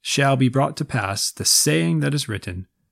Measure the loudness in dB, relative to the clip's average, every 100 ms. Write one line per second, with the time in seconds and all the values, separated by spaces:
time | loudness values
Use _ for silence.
0 | -4 0 2 4 2 2 0 -2 -4 -2
1 | -2 -2 -4 -4 0 2 2 2 2 0
2 | 0 -2 -4 -6 -6 -10 -12 _ _